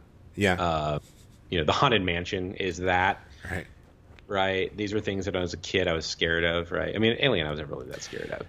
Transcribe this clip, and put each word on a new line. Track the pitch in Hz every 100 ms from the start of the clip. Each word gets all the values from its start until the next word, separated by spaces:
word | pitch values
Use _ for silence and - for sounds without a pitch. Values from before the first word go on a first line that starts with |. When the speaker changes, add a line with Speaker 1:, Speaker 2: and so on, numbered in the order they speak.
| - - - -
Speaker 1:
Yeah. | 101 87
Speaker 2:
Uh, | 87 80 76 76 - - - - -
you | 90
know, | 78
The |
Haunted | - 143 110
Mansion | 90 85 85 95 90 -
is | 95 90
that. | 92 90 92 98 - - -
Speaker 1:
Right. | 92 - - - - - - -
Speaker 2:
Right? | 101 95 95 90 -
These | 104
were | 107
things | 104 98 95
that, | 90
as | 87
a | 85
kid, | - 98 87
I |
was | 82 -
scared | - 82 82
of, | 85 85 85
right? | 85 80
I | 104
mean, | 110 120
Alien, | 139 101 76
I |
was | 76
never | 73 71
really | 64
that | -
scared | - - 50
of, | -